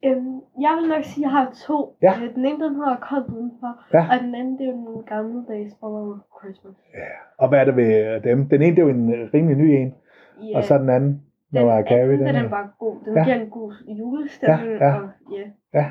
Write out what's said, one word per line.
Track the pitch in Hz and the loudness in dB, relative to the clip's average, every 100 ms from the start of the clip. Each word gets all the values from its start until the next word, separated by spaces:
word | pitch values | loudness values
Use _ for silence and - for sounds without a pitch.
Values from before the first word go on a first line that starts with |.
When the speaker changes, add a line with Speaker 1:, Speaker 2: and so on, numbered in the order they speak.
Speaker 1:
Øhm, | 269 254 254 262 - - | 0 -2 -4 -10 -14 -4
jeg | 294 330 | -2 0
vil | 330 | 0
nok | 311 | -2
sige, | - - 285 | -4 -4 -2
at | |
jeg | |
har | 285 254 - - | 0 -2 -6 -6
to. | 302 - _ | -4 -4 _
Speaker 2:
Ja. | 185 190 | 2 2
Speaker 1:
Øh, | 233 | -4
den | 240 | -4
ene, | 262 302 | -4 -2
den | 320 | -4
hedder | 277 294 240 - | -4 -4 -4 -4
Koldt | 277 254 | -6 -6
Udenfor, | 233 240 - 247 240 _ 160 | -8 -10 -10 -14 -14 _ 0
Speaker 2:
Ja. | 170 | 2
Speaker 1:
og | 247 | 0
den | 247 | -2
anden, | 240 254 262 | -6 -6 -6
det | 262 | -6
er | |
jo | 247 233 | -6 -10
den | 226 | -14
gammeldags | 220 214 220 240 233 214 208 208 | -10 -8 -6 -8 -10 -10 -10 -12
All | 220 | -12
I | 214 208 | -10 -10
Want | 202 _ | -12 _
for | - | -20
Christmas. | 196 190 196 196 _ | -20 -20 -20 -20 _
Speaker 2:
Ja. | - - - - _ | -16 -14 -16 -20 _
Og | 113 | 2
hvad | 139 | 4
er | |
det | 135 127 | 4 4
ved | 117 110 107 113 | 4 4 2 -2
dem? | 113 123 139 | 0 0 4
Den | 143 | 4
ene, | 160 165 | 6 6
det | |
er | 160 | 4
jo | |
en, | 127 117 | 4 0
øh, | 117 113 | 0 0
rimelig | 147 165 139 | 2 2 4
ny | 160 143 | 4 4
en, | 131 - _ _ _ - | 2 -6 _ _ _ -20
Speaker 1:
Ja. | 214 208 | -6 -4
Speaker 2:
og | |
så | - 143 | 2 2
den | 131 | 4
anden, | 127 139 | 2 2
Speaker 1:
Den | 143 - _ _ 135 120 | -2 -8 _ _ 2 4
Speaker 2:
Mariah | 110 107 | 4 4
Carey, | 123 | 4
Speaker 1:
anden, | 127 139 | 4 2
Speaker 2:
den | 135 | 2
Speaker 1:
den | |
Speaker 2:
her. | 135 | 0
Speaker 1:
er | 113 | -2
bare | 147 202 _ | -4 -8 _
god. | 226 202 | -8 -8
Den | - 220 | -2 0
Speaker 2:
Ja. | |
Speaker 1:
giver | 160 247 | 2 0
en | 214 | -4
god | 233 220 208 - 214 | -10 -14 -16 -16 -12
julestemning, | 233 277 294 - 269 156 226 220 | -8 -8 -8 -4 0 0 0 0
Speaker 2:
Ja, | 143 | 2
ja. | 143 | 2
Speaker 1:
og | 196 - _ 196 | -4 -16 _ -14
ja. | 208 - _ 147 | -14 -20 _ -4
Speaker 2:
Ja. | 143 | -4